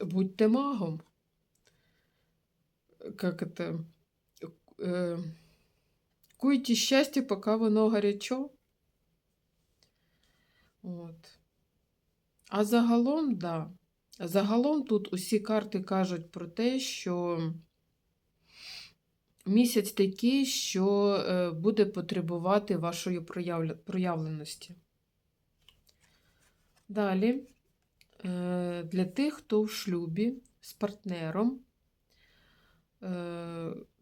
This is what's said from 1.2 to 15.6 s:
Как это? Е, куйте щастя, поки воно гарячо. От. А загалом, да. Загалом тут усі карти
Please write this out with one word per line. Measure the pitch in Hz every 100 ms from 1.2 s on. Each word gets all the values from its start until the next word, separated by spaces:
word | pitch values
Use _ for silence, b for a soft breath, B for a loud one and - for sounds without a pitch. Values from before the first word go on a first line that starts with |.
| _ _ _ _ _ _ _ _ _ _ _ _ _ _ _ _ _ _ - -
Как | 185 170
это? | 165 - 170 165 165 _ _ _ _ _ 160 - _ -
Е, | 180 180 175 170 165 B B B B B B _ _ _ _ _
куйте | 269 269 269
щастя, | 226 - 269 285 277
поки | 262 202 214 220
воно | 220 214 220
гарячо. | 208 202 202 - 254 285 - _ _ _ _ _ _ _ _ _ _ _ _ _ _ _ _ _ _ _ _ _ _
От. | 185 175 170 165 - _ _ _ _ _ _ _ _ _ _ _ _
А | 196
загалом, | 208 233 233 233 247 311 294
да. | 185 170 165 156 - _ _ _ -
Загалом | 175 190 202 233 277 302
тут | 254 208 196
усі | 185 - 214
карти | 208 220